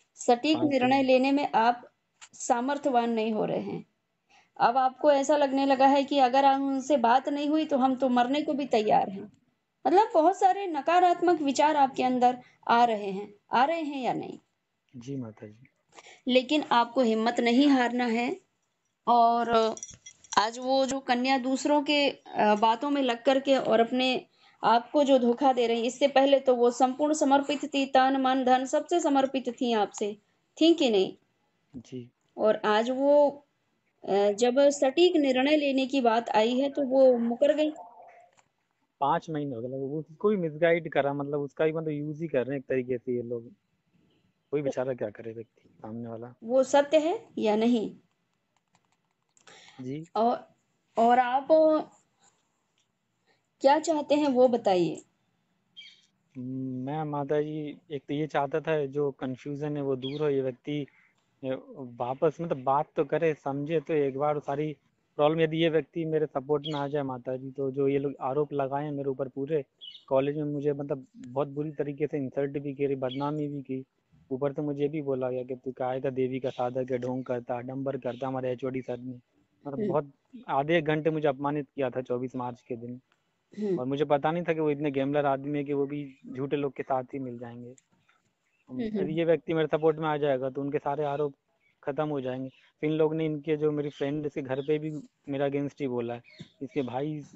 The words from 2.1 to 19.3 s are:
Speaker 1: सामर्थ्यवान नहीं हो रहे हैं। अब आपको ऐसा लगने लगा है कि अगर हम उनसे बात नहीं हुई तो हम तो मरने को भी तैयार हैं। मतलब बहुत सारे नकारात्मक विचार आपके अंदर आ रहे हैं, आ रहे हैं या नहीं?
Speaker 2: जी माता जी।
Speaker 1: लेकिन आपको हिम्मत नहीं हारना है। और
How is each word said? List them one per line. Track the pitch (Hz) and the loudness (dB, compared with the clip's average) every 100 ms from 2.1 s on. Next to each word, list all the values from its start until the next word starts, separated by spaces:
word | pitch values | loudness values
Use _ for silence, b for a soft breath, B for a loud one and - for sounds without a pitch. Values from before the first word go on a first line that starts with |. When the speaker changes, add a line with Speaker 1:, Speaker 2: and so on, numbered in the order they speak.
| _ - | _ -20
Speaker 1:
सामर्थ्यवान | - - 240 254 285 285 240 233 | -8 -2 -2 -2 -2 0 0 0
नहीं | 226 220 | 0 0
हो | 214 175 | -2 -2
रहे | 190 | -4
हैं। | 202 - - _ _ _ _ b b - | -6 -10 -12 _ _ _ _ b b -2
अब | 220 247 | 0 2
आपको | 262 254 302 | 0 2 2
ऐसा | 277 277 294 | 4 4 2
लगने | 285 269 277 | 2 2 2
लगा | 262 269 | 4 6
है | 285 | 6
कि | 277 285 | 2 2
अगर | 254 262 277 | 4 6 4
हम | 269 277 | 4 0
उनसे | 269 254 294 | -2 0 2
बात | 226 247 269 | 4 2 2
नहीं | 285 294 | -2 0
हुई | 311 311 | 0 0
तो | 277 | 2
हम | 262 254 | 2 2
तो | 269 | 2
मरने | 247 240 285 | 2 2 0
को | 311 | -2
भी | 277 285 | -2 0
तैयार | 226 214 - - | 0 2 2 0
हैं। | 190 208 _ _ _ _ _ - | -6 -14 _ _ _ _ _ 2
मतलब | 349 440 | 4 4
बहुत | 359 311 381 | 4 4 4
सारे | 392 381 403 | 2 2 -4
नकारात्मक | 302 269 349 359 349 349 339 | -4 0 4 4 4 2 2
विचार | 277 262 294 302 | 0 2 2 4
आपके | 269 - | 2 2
अंदर | 254 254 247 247 b b - | 0 2 2 2 b b 0
आ | 233 | 4
रहे | 240 214 202 | 4 2 -4
हैं, | 190 202 - _ | -8 -10 -16 _
आ | - 277 | 2 2
रहे | 330 | 0
हैं | 302 285 | -4 -4
या | 233 | -4
नहीं? | 156 - - _ _ _ _ _ 131 | -4 -6 -14 _ _ _ _ _ -16
Speaker 2:
जी | 117 139 | -12 -10
माता | 113 107 107 | -10 -14 -18
जी। | 107 135 _ _ B B B - | -20 -20 _ _ B B B 0
Speaker 1:
लेकिन | 254 254 302 294 | 2 2 0 2
आपको | 240 233 269 | 2 2 2
हिम्मत | 240 220 226 240 | 2 2 0 0
नहीं | 240 233 285 | 2 4 6
हारना | 269 240 247 247 | 4 2 0 -2
है। | 226 247 381 _ _ _ _ _ _ - | -2 -2 -6 _ _ _ _ _ _ 2
और | 240 233 | 6 6